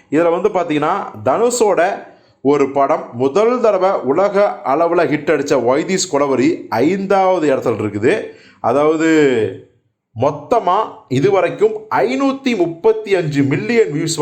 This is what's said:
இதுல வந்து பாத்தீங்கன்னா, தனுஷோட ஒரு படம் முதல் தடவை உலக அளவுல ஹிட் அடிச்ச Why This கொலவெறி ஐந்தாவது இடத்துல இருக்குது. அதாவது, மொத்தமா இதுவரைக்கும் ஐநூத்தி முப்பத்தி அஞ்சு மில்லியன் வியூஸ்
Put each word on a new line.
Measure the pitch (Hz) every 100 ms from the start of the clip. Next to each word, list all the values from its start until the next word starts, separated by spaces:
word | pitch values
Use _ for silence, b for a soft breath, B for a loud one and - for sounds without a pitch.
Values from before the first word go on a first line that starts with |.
| B
இதுல | 143 170 175
வந்து | 196 185
பாத்தீங்கன்னா, | 170 151 151 196 - 107
தனுஷோட | 107 156 240 240 214 160 180 - - b b b 135
ஒரு | 143 135
படம் | 139 139 170 101
முதல் | 120 131 165 226 247
தடவை | 214 190 185 185 123
உலக | 156 196 190 202 -
அளவுல | - 143 170 180 156
ஹிட் | 147 147
அடிச்ச | 151 139 143 117
Why | 135 165
This | 185 - 139
கொலவெறி | 143 127 139 185 -
ஐந்தாவது | 113 147 196 196 196 190 185 151
இடத்துல | 131 135 107
இருக்குது. | 107 101 117 208 - B B B
அதாவது, | 110 135 151 160 160 160 143 120 104 95 - _ _ _ _ 110
மொத்தமா | 135 147 - 233 175 190 - - -
இதுவரைக்கும் | 131 190 196 170 - 214 214 -
ஐநூத்தி | - 226 262 277 269 262 220
முப்பத்தி | 170 160 220 214 208 185
அஞ்சு | 160 139
மில்லியன் | 131 160 214 233 214 147
வியூஸ் | 165 -